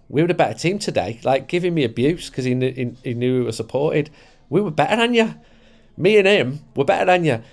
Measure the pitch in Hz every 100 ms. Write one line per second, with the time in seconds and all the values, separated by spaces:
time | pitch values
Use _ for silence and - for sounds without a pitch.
0 | _ 127 170 170 120 110 170 202 185 104
1 | 90 113 127 135 - 175 180 165 120 117
2 | 131 175 - - 127 127 127 127 120 117
3 | 135 120 123 127 117 113 107 131 151 156
4 | 147 - - _ - 165 208 151 156 220
5 | 240 233 220 - _ _ _ _ _ -
6 | 170 214 190 202 123 151 - - 143 185
7 | 180 180 160 117 -